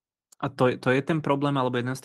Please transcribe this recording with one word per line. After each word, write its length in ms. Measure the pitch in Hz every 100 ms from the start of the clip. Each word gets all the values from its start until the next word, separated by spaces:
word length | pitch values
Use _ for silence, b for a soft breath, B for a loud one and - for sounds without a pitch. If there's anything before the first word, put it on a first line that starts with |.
| _ _ _ _
A 60 | 139
to 180 | - 127
je, 100 | 113
to 120 | -
je 120 | 127
ten 200 | 143 160
problém, 320 | 147 139 143 143
alebo 180 | 127 123
jeden 160 | 117
z 60 | 107